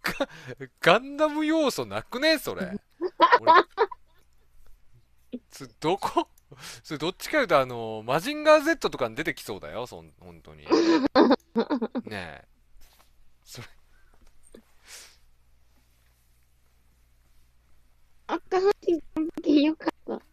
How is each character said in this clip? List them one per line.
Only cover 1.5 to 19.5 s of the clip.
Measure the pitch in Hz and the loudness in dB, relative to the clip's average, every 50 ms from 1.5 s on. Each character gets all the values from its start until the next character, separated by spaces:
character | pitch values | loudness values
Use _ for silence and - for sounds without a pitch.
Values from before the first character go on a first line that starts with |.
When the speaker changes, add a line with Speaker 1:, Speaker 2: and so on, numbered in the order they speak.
| 320 320 302 247 | 2 2 2 0
Speaker 1:
素 | - - 123 | -2 -4 -6
な | 104 98 107 | -6 -6 -8
く | - - - 240 | -8 -6 -6 0
ね？ | 277 320 320 285 | 2 2 2 2
そ | - - 101 | 0 -6 -6
れ。 | - 196 180 196 208 _ _ _ _ 330 370 - _ 311 508 494 - | -6 -6 -8 -8 -12 _ _ _ _ -8 -8 2 _ 4 6 6 4
俺、 | - - 330 349 339 _ - - 403 - - - - _ _ _ _ _ _ _ _ _ _ - - - - _ - - - - _ _ _ _ _ _ - 247 _ _ | 6 6 6 6 6 _ 0 -2 -2 -2 -2 -18 -20 _ _ _ _ _ _ _ _ _ _ -20 -20 -20 -20 _ -20 -20 -20 -20 _ _ _ _ _ _ -16 -16 _ _
そ | - - 285 | -18 -16 -16
れ | 254 _ _ | -16 _ _
ど | - 151 - - | 0 0 0 0
こ？ | - - - 339 320 _ _ - _ _ - - - - - - | -2 0 0 0 -2 _ _ -20 _ _ -20 -20 -18 -18 -18 -18
そ | _ - 160 | _ -12 -10
れ | 139 | -6
ど | 131 180 | -6 -6
っ | 185 - | -6 -6
ち | - - | -10 -2
か | - 311 | 0 0
い | 254 | 2
う | 185 | 4
と、 | 170 143 | 4 4
あ | 131 | 4
の、 | 127 123 117 117 113 110 110 110 | 2 -4 -8 -6 -6 -8 -8 -4
マ | 113 131 160 | -2 -2 0
ジ | 175 262 302 | 0 -4 -8
ン | 302 302 | 0 6
ガ | 311 302 311 | 6 6 8
ー | |
ゼ | 277 311 | 6 2
ッ | 330 - | -2 0
ト | - 190 | -2 -4
と | - - | -2 -2
か | 131 113 | -4 -4
に | 113 | -4
出 | 120 160 | -6 -6
て | 165 135 | -6 -6
き | - | -8
そ | - - 107 | -10 -12 -12
う | 92 | -10
だ | 76 76 | -10 -10
よ、 | 85 104 123 | -8 -10 -10
そ | 120 107 87 | -10 -12 -18
ん、 | 82 80 _ _ | -18 -20 _ _
本 | 87 90 85 80 | -20 -20 -20 -20
当 | _ 78 78 | _ -20 -20
に。 | - - - | -20 -2 0
Speaker 2:
<laughs> | 330 330 339 330 330 311 254 285 _ 262 - 240 262 - _ _ _ 226 214 - 302 247 226 - _ 262 - | 2 2 4 4 2 2 0 2 _ 4 4 4 2 0 _ _ _ -4 -2 -2 -4 -6 -6 -6 _ -10 -10
Speaker 1:
ね | - | -8
え。 | 110 98 90 82 71 - - _ _ _ _ _ - - - - _ _ _ _ _ _ - - - _ | -10 -10 -10 -10 -14 -18 -20 _ _ _ _ _ -20 -20 -20 -20 _ _ _ _ _ _ -20 -20 -20 _
そ | _ - - - | _ -18 -18 -16
れ。 | 104 - - - - _ - _ - - _ - - - _ - - - - - _ _ _ - _ - - - - - - _ _ _ _ _ _ _ _ _ _ _ _ _ _ _ _ _ _ _ _ _ _ _ _ _ _ _ _ _ _ _ _ _ _ _ _ _ _ _ _ _ _ _ _ - _ _ _ _ _ _ - - _ _ _ _ - _ - - _ | -16 -18 -20 -20 -20 _ -20 _ -20 -20 _ -20 -20 -20 _ -20 -20 -20 -20 -20 _ _ _ -20 _ -20 -20 -20 -20 -20 -20 _ _ _ _ _ _ _ _ _ _ _ _ _ _ _ _ _ _ _ _ _ _ _ _ _ _ _ _ _ _ _ _ _ _ _ _ _ _ _ _ _ _ _ _ -20 _ _ _ _ _ _ -20 -20 _ _ _ _ -20 _ -20 -20 _
Speaker 2:
あ、 | - - 349 - - | -8 -8 -8 -6 -4
完 | 370 370 381 403 415 _ | -2 2 2 2 0 _
璧、 | - - 339 311 - - - | 0 -2 -2 -2 -4 -8 -6
完 | 311 320 330 - | -4 -4 -4 -6
璧、 | - 339 339 | -6 0 2